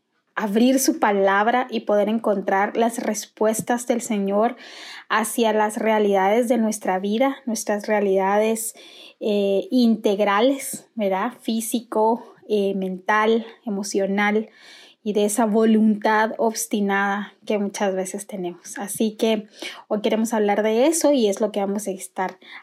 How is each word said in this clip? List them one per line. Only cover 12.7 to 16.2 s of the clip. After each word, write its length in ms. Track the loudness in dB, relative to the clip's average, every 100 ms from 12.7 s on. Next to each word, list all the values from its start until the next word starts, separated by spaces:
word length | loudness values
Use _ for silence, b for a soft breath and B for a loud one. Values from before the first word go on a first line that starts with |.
| -2
mental, 720 | -6 -6 -2 0 2 0 -2 -12 -8
emocional, 840 | -8 -4 -4 -2 0 0 0 -4 B B B B B -4
y 80 |
de 100 | 0
esa 220 | 0 0 0
voluntad 840 | 4 4 4 4 2 0 0